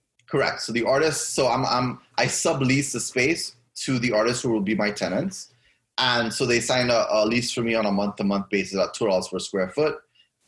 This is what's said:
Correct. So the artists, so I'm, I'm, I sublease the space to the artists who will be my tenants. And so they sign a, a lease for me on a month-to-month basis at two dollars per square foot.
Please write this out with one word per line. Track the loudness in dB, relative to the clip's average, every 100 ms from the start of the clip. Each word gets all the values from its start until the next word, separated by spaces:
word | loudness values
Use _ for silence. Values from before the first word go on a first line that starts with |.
| _ _ -4
Correct. | -2 0 -2
So | -4
the | -4
artists, | 0 2 2 -2 -4
so | 0 0
I'm, | 2 0
I'm, | 0 -2 -4 _ -2
I | -2
sublease | 0 0 2 2 2 0
the | -4
space | -4 0 0 0 -6 -12 _ -10
to | -4 -2
the | 0
artists | 2 2 0
who | 0
will | 0
be | 0
my | 0 -2
tenants. | -2 -2 -2 -4 -6 -16 _ _ _ _ 0
And | 2 2 0
so | 0 2
they | 2
sign | 2 2 4
a, | 2 4
a | 2 2
lease | 2 0
for | -2
me | 0 0
on | 2
a |
month-to-month | 0 -2 -2 0 0 0
basis | -2 -2 0
at | -2
two | 0 0
dollars | 0 0
per | -8
square | -4 -4 -2
foot. | 0 -2 -2 -12 _ _ _